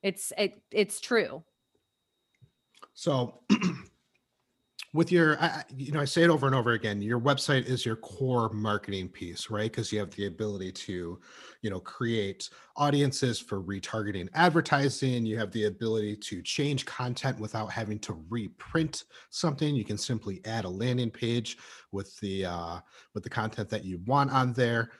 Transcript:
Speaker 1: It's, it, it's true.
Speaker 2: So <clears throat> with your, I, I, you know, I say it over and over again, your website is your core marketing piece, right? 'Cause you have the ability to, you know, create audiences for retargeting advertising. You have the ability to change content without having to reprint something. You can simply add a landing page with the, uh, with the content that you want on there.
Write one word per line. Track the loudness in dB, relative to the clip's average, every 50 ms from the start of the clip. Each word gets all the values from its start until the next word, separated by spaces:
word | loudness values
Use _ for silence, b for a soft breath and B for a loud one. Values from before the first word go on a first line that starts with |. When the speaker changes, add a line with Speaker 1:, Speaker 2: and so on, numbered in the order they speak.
Speaker 1:
It's, | -2 -2 -4 -2 -8 -8 -2 -2
it, | -2 -2 -2 -6 _ _
it's | 2 2 2 2 0 -10
true. | -4 2 2 2 2 0 -6 -12 -14 _ _ _ _ _ _ _ _ _ _ _ _ _ _ _ _ _ _ _ -20 _ _ _ _ _ _ _ -20 _ _
Speaker 2:
So | -2 0 2 2 2 0 0 -4 -16 _ _
<clears throat> | 0 2 2 -2 -4 -4 -12 -18 _ _ _ _ _ _ _ _ _ _ _ _ _ _ _ _ _ -18 -18 _
with | 2 2 2 6
your, | 6 6 8 6 6 4
I, | 2
I, | 0 0 -2 -10 -10 -10
you | -10 -6 -2
know, | -2 -2
I | 0
say | 0 4 6
it | 8 8
over | 8 6 6
and | 4 4
over | 4 4 4
again, | 2 2 2 0 -2 0
your | 0 0 0 2
website | 4 4 4 4 4 2 2 2 2
is | 0 -2 -2 0
your | -2 -2
core | -4 -6 -16 -6 -4 -2 2 2 2 2 2
marketing | 0 0 0 0 0 0 -2 -4 -4 -4 -4 -6
piece, | -8 -10 -10 -10 -8 -10 -8 -6
right? | -4 -2 -2 -2
'Cause | -2 -4 -4 -2
you | -2 -2
have | -2 -4
the | -6 -6 -6
ability | -6 -4 -4 -6 -4 -4 -6 -8 -8
to, | -10 -10 -10 -8 -6 -6 -6 -8 -10 -12 B B B B B B B B
you | -6 -6
know, | -6 -6
create | -8 -12 -6 -4 -2 0 2 0 0 -2 -4 -8 -12 -14 B B B B B
audiences | 0 2 2 4 4 2 2 2 0 0 0 0 -2
for | -4 -6 -6 -6
retargeting | -4 -6 -6 -8 -6 -6 -4 -4 -2 -2 -4 -4 -6 -4
advertising. | 2 4 6 6 6 4 4 4 2 4 4 2 0 0 0 0 2 2 0
You | 0 0 -2
have | -2 -2
the | 0 0 0
ability | 0 0 0 -2 0 0 2 0 -2 -4
to | -6 -8 -8 -8 -6
change | -6 -4 -2 0 0 0 0 -2 -2
content | -6 -6 -6 -4 -4 -4 -2 -2 -2 -2 -2
without | -6 -6 -4 -4 -4 -4
having | -4 -4 -4 -4 -4 -6
to | -6 -8 -10 -10 -8 -6
reprint | -4 -4 -4 -6 -10 _ -18 0 0 2 2 2 -2 -8 -12 B B B B B
something. | -6 0 0 0 2 2 2 2 2
You | 2 0
can | 0 -4 -4
simply | 0 -2 -2 -2 -2 -4 -8 -6 -6
add | -4 -2 -2 -2
a | -2
landing | -4 -2 0 0 2 2 0 -2
page | -2 -2 -2 0 0 0 -2 -4 -10 B B B B B B B
with | -8 -8 -8 -8 -12 -8
the, | -6 -4 -2 -2 -2
uh, | -2 -2 -4 -4 -6 -8 -8 B B B B B B
with | _ -10
the | -8 -4
content | -2 -2 -2 -2 -2 -4 -6 -4
that | -4 -6 -4
you | -6 -8 -6 -2
want | 2 4 4 4 4
on | 4 4 4 4 2
there. | 2 2 4 4 2 0 -2 B